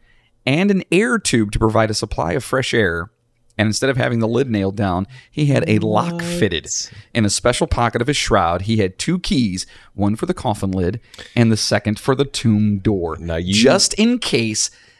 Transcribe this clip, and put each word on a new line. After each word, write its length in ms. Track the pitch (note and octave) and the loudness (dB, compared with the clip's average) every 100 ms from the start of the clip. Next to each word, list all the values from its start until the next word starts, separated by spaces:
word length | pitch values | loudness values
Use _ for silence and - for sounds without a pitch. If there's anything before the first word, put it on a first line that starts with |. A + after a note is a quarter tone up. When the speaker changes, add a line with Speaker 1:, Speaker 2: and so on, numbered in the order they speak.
| _ _ _ _ - | _ _ _ _ -2
Speaker 1:
and 240 | C#3+ G3+ | 2 2
an 120 | F#3+ - | 2 2
air 280 | F3 A#3 A#3 | 2 2 0
tube 320 | - B2 G#2 | 2 2 2
to 80 | - | 2
provide 320 | A2 A2 A2 | 2 2 0
a 20 | |
supply 400 | A2 A2 - D3+ | -2 -6 -4 -2
of 100 | C#3+ | -4
fresh 300 | - C3 B2+ | -2 -2 0
air. 380 | A#2 F#2+ E2+ E2+ _ _ _ _ - | 2 2 0 -6 _ _ _ _ -2
And 100 | G#2+ | 0
instead 220 | G2+ C3+ | 0 0
of 60 | B2+ | 0
having 200 | B2 A#2 | 0 0
the 80 | A2 | 0
lid 220 | A#2 C3+ | 0 0
nailed 280 | G#2+ G2 G#2 | 0 -2 -2
down, 280 | G2+ F2+ G2 - - | -2 -2 -4 -10 -10
he 180 | - D3 | -2 2
had 160 | C3 - | 2 2
a 120 | G#2+ | 2
lock 340 | G#2+ G#2+ E3+ | 2 0 0
Speaker 2:
What? 100 | E3+ | -4
Speaker 1:
fitted. 440 | E3+ F3 G#2+ - - - - - - | -6 -2 -2 -2 -6 -8 -8 -14 -6
In 100 | - G#2 | 0 0
a 40 | |
special 380 | - B2 - E3 | 2 0 0 0
pocket 340 | - A#2 A#2+ | 0 0 0
of 60 | A#2+ | -2
his 100 | C#3+ | -2
shroud, 460 | - G#2+ E2+ F2 | 0 2 2 0
he 140 | G2 A2 | 0 0
had 200 | F#2+ - | 0 -2
two 220 | - F3+ | -4 -2
keys, 480 | - C#3 A2+ F#2 - - - | 0 0 0 -2 -10 -18 -14
one 220 | - G2+ A2 | -2 -2 0
for 100 | - | -4
the 80 | |
coffin 380 | - B2 G2+ G2 | -4 -4 -2 -2
lid 300 | F#2+ F2 A#2 - - - - | -2 -2 -4 -10 -20 -4 0
and 160 | A2+ | 2
the 60 | A2 | 2
second 420 | - G#2 - G#2+ | 0 0 0 -2
for 160 | - B2+ | 0 0
the 100 | C#3 | -2
tomb 540 | - A#2 G#2+ G#2+ G2+ | -2 2 2 2 0
door, 380 | G#2 G2 E2+ D#2+ | 0 0 -2 -6
Speaker 2:
Now 160 | E2+ E2 | -6 -4
you 180 | F2+ | 0
Speaker 1:
just 400 | G2+ B2 F3+ - - | 4 4 4 2 0
in 220 | A3 A#3+ | 0 0
case 540 | - C#3 A2+ G#2+ - - _ | -2 -2 0 -2 -4 -8 _